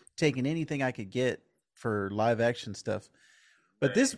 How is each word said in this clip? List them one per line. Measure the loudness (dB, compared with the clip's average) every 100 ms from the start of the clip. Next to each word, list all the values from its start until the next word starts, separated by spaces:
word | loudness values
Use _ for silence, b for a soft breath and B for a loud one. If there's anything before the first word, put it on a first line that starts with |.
| b 0
taking | 0 2 0
anything | -2 -4 -2
I | -2
could | -4 -6
get | 0 0 -2 _ _ _
for | -8 -4 -2 -2
live | 0 2 4
action | 2 0 -6
stuff. | -8 -6 -6 -8 b b b b b b _
But | 0 4
this | 2